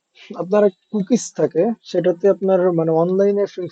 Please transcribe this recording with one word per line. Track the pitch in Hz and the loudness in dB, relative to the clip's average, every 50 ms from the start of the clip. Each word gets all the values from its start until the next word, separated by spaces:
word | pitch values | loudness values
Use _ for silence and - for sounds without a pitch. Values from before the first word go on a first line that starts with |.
| _ _ _ - - - 208 | _ _ _ -20 -20 -16 -10
আপনার | - 170 180 202 208 208 | -10 -6 0 2 2 2
এক | 202 - _ _ _ | 2 0 _ _ _
কুকিজ | - 214 190 - 254 214 - - _ | -6 -6 -2 0 -2 -2 -2 -8 _
থাকে, | - 156 135 - 156 180 233 226 - | -2 -2 0 0 0 -2 -2 -2 -8
সেটাতে | _ - - 180 165 180 180 180 - 196 | _ -6 -4 0 0 0 -2 2 0 0
আপনার | 185 185 196 190 190 180 180 185 | 0 2 0 0 2 2 2 2
মানে | 170 165 160 165 | 0 0 0 0
অনলাইনে | 160 160 170 180 185 190 196 202 202 202 202 | 2 0 0 0 0 0 0 0 0 0 -4
ফি-, | 190 - 185 180 160 | -4 -6 -12 -12 -12